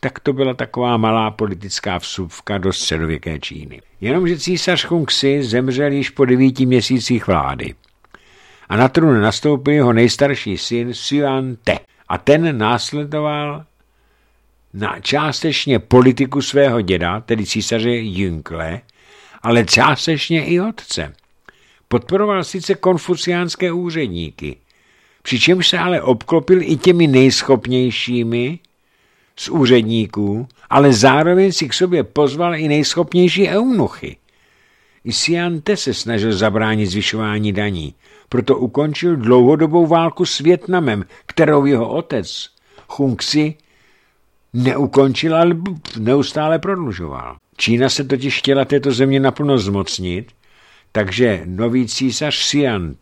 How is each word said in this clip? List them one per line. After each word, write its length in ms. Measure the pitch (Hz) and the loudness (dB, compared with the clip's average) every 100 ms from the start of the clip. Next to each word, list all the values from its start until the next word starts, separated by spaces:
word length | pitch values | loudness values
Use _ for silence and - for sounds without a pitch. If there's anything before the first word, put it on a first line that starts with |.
Tak 200 | 135 - | -8 -6
to 120 | - | -6
byla 220 | 135 135 | -2 -2
taková 420 | 127 117 - 123 117 | -4 -8 -4 -2 0
malá 340 | 110 113 110 | 2 0 -2
politická 680 | 104 107 90 95 - - 90 | -4 -6 -6 -10 -10 -6 -6
vsuvka 600 | - - 90 - - 101 | -8 -10 -10 -10 -8 -4
do 140 | 92 | -2
středověké 640 | 92 - 80 80 78 85 76 | -4 -4 -4 -4 -4 -6 -10
Číny. 420 | - 76 73 65 _ _ | -12 -14 -16 -20 _ _
Jenomže 380 | 101 147 180 170 | -2 0 0 -2
císař 460 | 165 175 - 170 | -4 -4 0 -2
Chun 220 | - 170 147 | 0 -2 -2
Xi 380 | - 139 143 | 0 0 0
zemřel 480 | 131 113 131 127 147 | 0 -2 0 0 0
již 180 | 139 127 | -2 -4
po 140 | - | 0
devíti 420 | 131 127 135 127 127 | 4 6 4 4 2
měsících 600 | 127 - 127 - 120 - | 2 2 -2 0 -2 0
vlády. 480 | 87 67 67 - 55 _ _ _ - _ _ _ _ - | 0 0 -6 -10 -14 _ _ _ -20 _ _ _ _ -6
A 80 | 101 | 0
na 120 | 131 | 2
trůn 320 | 131 160 120 | 4 4 4
nastoupil 540 | 107 107 151 143 135 | 2 0 0 0 2
jeho 180 | 151 123 | 2 4
nejstarší 680 | 113 120 - 143 139 - 92 | 6 4 4 0 0 -4 -6
syn 340 | - 117 120 | -4 -6 -6
Xuan 640 | 113 - 143 139 135 131 120 | -8 -4 -2 0 -2 -4 -6
Te. 140 | - 85 _ _ _ | -4 -4 _ _ _
A 100 | 90 | -6
ten 400 | - 151 165 131 | 2 2 2 0
následoval 1040 | 107 120 - 147 147 151 151 147 147 147 156 _ _ _ _ _ _ _ _ _ _ | 0 0 -2 -8 -6 -4 -4 -4 -8 -10 -16 _ _ _ _ _ _ _ _ _ _
na 260 | 98 101 - | -8 -8 -6
částečně 760 | - 139 151 139 165 139 - 123 | -4 -2 -2 -2 -4 -4 0 0
politiku 640 | - 127 127 127 131 143 | 4 6 6 4 -2 -2
svého 380 | 131 143 139 117 | -2 2 2 2
děda, 400 | 95 92 85 101 | 0 0 0 -4
tedy 260 | - 113 101 | -4 -4 -2
císaře 440 | 110 98 117 113 | -4 -2 -2 -2
Jünkle, 920 | 120 113 92 98 82 73 82 80 92 _ _ _ - - - | -2 -4 -4 -4 -4 -8 -8 -8 -8 _ _ _ -20 -20 -10
ale 220 | 117 117 | 0 2
částečně 800 | 104 - 135 143 - 151 - 165 | 4 4 4 2 -2 -2 0 -2
i 160 | 139 175 | 0 -2
otce. 540 | 202 226 - - 76 69 _ _ - _ _ _ _ | -2 -8 -10 -8 -8 -12 _ _ -20 _ _ _ _
Podporoval 560 | 120 - 190 208 196 | -4 0 0 0 -2
sice 300 | 160 190 170 | -4 -8 -4
konfuciánské 1000 | 190 185 180 - 175 - 175 175 - 180 | 0 2 0 0 -4 -2 -2 -4 -4 -4
úředníky, 840 | 170 175 160 135 85 80 - 76 65 _ _ _ _ _ _ | -2 -4 -4 -4 -4 -8 -8 -12 -12 _ _ _ _ _ _
přičemž 460 | - 127 - 185 170 | -4 0 2 2 2
se 100 | 180 | 0
ale 240 | 175 147 | 0 -2
obklopil 600 | 120 117 - 165 156 185 | 0 -2 2 -2 4 2
i 140 | 160 151 | 4 0
těmi 300 | 185 175 165 | 2 4 6
nejschopnějšími 1500 | 131 131 120 - 131 120 127 127 110 - 123 117 117 120 170 _ _ _ _ _ _ _ - | 6 6 4 2 0 2 -2 0 -2 -4 -4 -2 -2 -4 -6 _ _ _ _ _ _ _ -16
z 120 | - | -6
úředníků, 1000 | 165 127 123 110 117 104 - 101 104 131 _ _ | 0 4 4 4 -2 -2 -2 -2 -4 -8 _ _
ale 220 | 135 143 | 4 6
zároveň 600 | 117 127 135 160 180 196 | 6 6 4 4 4 4
si 160 | 175 147 | 2 -4
k 60 | |
sobě 280 | - 180 175 | -2 0 0
pozval 520 | 110 - 147 139 175 | -2 0 0 0 -4
i 140 | 165 156 | -2 0
nejschopnější 800 | 147 139 - 160 175 180 180 190 | 0 0 -2 0 4 4 4 2
eunuchy. 680 | 180 247 233 113 - - - _ _ _ _ _ _ _ _ | 2 0 0 0 -4 -16 -16 _ _ _ _ _ _ _ _
I 80 | - | -8
Sian 480 | 110 - 170 175 165 | -4 -2 0 -2 -4
Te 160 | 147 202 | -2 -4
se 180 | - | -2
snažil 380 | 113 110 117 107 | -6 -4 -2 0
zabránit 540 | 101 107 104 110 107 104 | 0 0 0 0 0 -2
zvyšování 680 | 95 98 110 107 104 107 | -2 -4 -4 -4 -2 -2
daní, 420 | 98 104 92 76 - _ _ _ | -2 -4 -4 -8 -14 _ _ _
proto 280 | 123 120 135 | -4 0 0
ukončil 600 | 123 135 151 147 175 165 | 0 -2 -2 -2 -2 0
dlouhodobou 720 | 113 123 123 151 160 165 165 | 4 6 6 4 2 2 4
válku 380 | 165 165 - | 2 0 -2
s 140 | 180 - | -4 -2
Vietnamem, 640 | 143 175 - 180 151 104 90 - _ | 2 0 2 0 0 -2 -6 -12 _
kterou 400 | - 156 151 139 | 0 4 4 4
jeho 220 | 131 113 | 0 0
otec 600 | 131 - 127 87 - - _ _ _ _ | -4 -4 -6 -6 -10 -14 _ _ _ _
Chun 280 | - 135 123 | -4 -2 -2
Xi 380 | - 151 151 156 _ _ _ _ _ _ _ _ _ | -2 -2 -2 -4 _ _ _ _ _ _ _ _ _
neukončil, 840 | 120 127 123 139 139 135 131 165 160 | -2 0 0 2 4 4 2 0 4
ale 200 | 170 170 185 165 - 113 | 4 2 -4 -10 -12 -6
neustále 600 | 110 139 135 - 151 160 | 0 2 0 -2 -2 -2
prodlužoval. 800 | 175 190 151 90 82 67 62 64 _ _ | -2 -4 -6 -8 -8 -10 -12 -16 _ _
Čína 320 | 104 117 131 | 0 2 2
se 160 | - | 0
totiž 340 | 135 135 135 - | -2 -2 -2 -4
chtěla 260 | - 139 | 0 0
této 280 | 131 143 131 | 2 0 0
země 280 | 120 135 135 | 0 2 2
naplno 380 | 135 - 147 135 | 0 0 0 0
zmocnit, 760 | 98 101 95 - 92 87 117 _ _ _ _ _ _ | 0 -4 -4 -6 -6 -8 -10 _ _ _ _ _ _
takže 500 | - 101 95 123 95 | -4 -4 0 0 0
nový 420 | 80 92 117 127 120 | -6 -4 -2 0 -2
císař 500 | - 131 110 151 - | -2 -4 -2 -4 -4
Sian 580 | - 143 139 107 85 67 | -2 0 0 -2 -6 -10